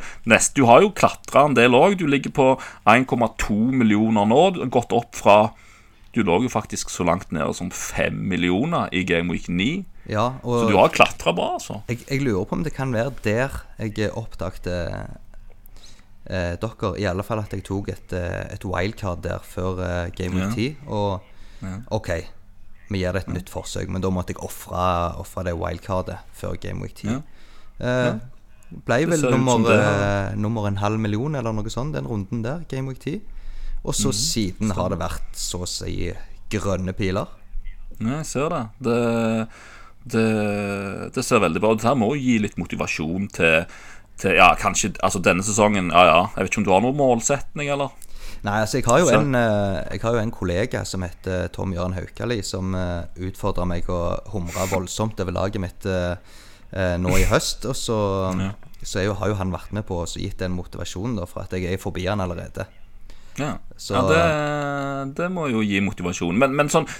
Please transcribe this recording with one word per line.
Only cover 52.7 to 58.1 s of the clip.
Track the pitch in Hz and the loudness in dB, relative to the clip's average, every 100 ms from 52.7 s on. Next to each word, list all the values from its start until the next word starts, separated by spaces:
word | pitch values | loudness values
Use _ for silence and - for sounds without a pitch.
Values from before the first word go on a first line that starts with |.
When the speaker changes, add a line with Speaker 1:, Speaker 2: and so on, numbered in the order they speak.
Speaker 2:
eh, | 92 90 87 80 - | -2 -2 -4 -8 -8
utfordret | 92 - 101 90 90 | -8 -4 -2 0 0
meg | 87 - | 0 0
å | 90 87 90 - | -2 -2 -4 -6
humre | 104 85 85 92 | -6 -6 -4 -2
voldsomt | 95 90 - 110 - | -2 -2 -4 -4 -2
over | 90 | -4
laget | 87 98 104 | 0 -2 -2
mitt, | 90 - 101 | -6 -4 -2
eh, | 92 90 87 - - - - - | 0 0 -4 -10 -20 -20 -20 -10
eh, | 95 92 87 | -2 0 2
nå | 90 92 | 4 4
i | 90 | 6
høst, | 120 - - 113 | 4 0 -6 -4
og | 135 | -4
så, | - 110 101 | -2 0 2